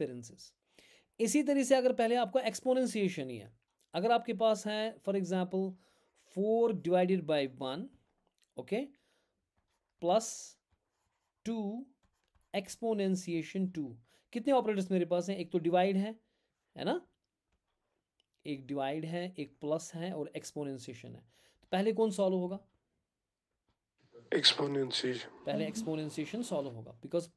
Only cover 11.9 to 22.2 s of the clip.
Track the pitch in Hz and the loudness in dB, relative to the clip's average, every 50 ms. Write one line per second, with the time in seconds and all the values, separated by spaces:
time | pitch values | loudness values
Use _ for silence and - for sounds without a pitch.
11.9 | _ _ _ _ _ _ _ _ _ _ _ _ - 202 190 - - - 226 226 | _ _ _ _ _ _ _ _ _ _ _ _ -6 -6 -6 -6 -8 -4 -2 0
12.9 | 220 202 196 190 190 185 185 180 170 165 156 - - 190 190 185 185 165 147 123 | 0 2 2 2 2 0 0 -2 -2 -2 -2 -2 -2 -2 -2 -2 -2 -4 -6 -6
13.9 | 117 117 _ _ _ _ _ _ - 240 226 285 269 247 208 214 214 190 190 185 | -8 -14 _ _ _ _ _ _ -8 -2 2 4 4 4 4 2 0 0 0 2
14.9 | 196 180 175 165 180 180 175 185 196 185 170 165 - 180 156 170 170 180 185 196 | 2 2 2 2 0 0 0 -2 -4 -6 -4 -2 -2 0 2 4 4 6 6 4
15.9 | 196 190 196 220 220 - _ _ _ _ _ _ _ _ _ _ - - - 185 | 4 2 0 -2 -4 -10 _ _ _ _ _ _ _ _ _ _ -10 -4 -2 -2
16.9 | 294 359 - _ _ _ _ _ _ _ _ _ _ _ _ _ _ _ _ _ | -2 -2 -4 _ _ _ _ _ _ _ _ _ _ _ _ _ _ _ _ _
17.9 | _ _ _ _ _ _ _ _ _ _ - 147 147 135 131 123 143 139 135 135 | _ _ _ _ _ _ _ _ _ _ -8 -8 -8 -8 -6 -6 -4 -4 -2 -2
18.9 | 147 160 156 160 170 175 175 180 180 - 147 - _ - - 147 151 160 160 - | -4 -4 -6 -6 -6 -6 -6 -6 -8 -8 -10 -10 _ -8 -4 -2 -2 -2 -4 -6
19.9 | - 165 170 185 190 156 147 156 - 156 151 - - 151 147 139 135 127 117 - | -8 -8 -6 -6 -6 -6 -8 -8 -10 -12 -12 -10 -8 -6 -6 -6 -8 -10 -10 -14
20.9 | 120 - - 127 117 - - _ _ _ _ _ _ _ _ - - 185 202 226 | -14 -14 -16 -18 -18 -18 -20 _ _ _ _ _ _ _ _ -4 0 0 2 2
21.9 | 220 226 220 220 185 208 | 2 2 2 2 2 2